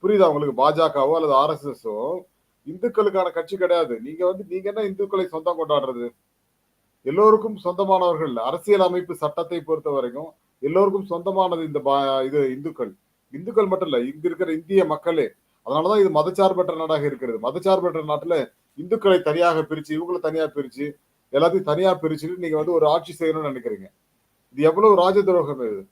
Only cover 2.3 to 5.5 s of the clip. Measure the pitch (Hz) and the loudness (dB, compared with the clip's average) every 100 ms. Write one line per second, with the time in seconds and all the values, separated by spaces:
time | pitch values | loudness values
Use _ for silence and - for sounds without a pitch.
2.3 | _ _ _ - 175 233 226 208 190 180 | _ _ _ -18 -6 -4 0 0 2 0
3.3 | 165 165 196 180 175 156 117 123 160 180 | -2 -6 -2 2 2 0 -4 -8 -2 -2
4.3 | 190 180 185 196 202 208 190 202 196 180 | -2 -6 -8 -6 -4 -6 -4 -4 -2 -4
5.3 | 160 160 | -4 -4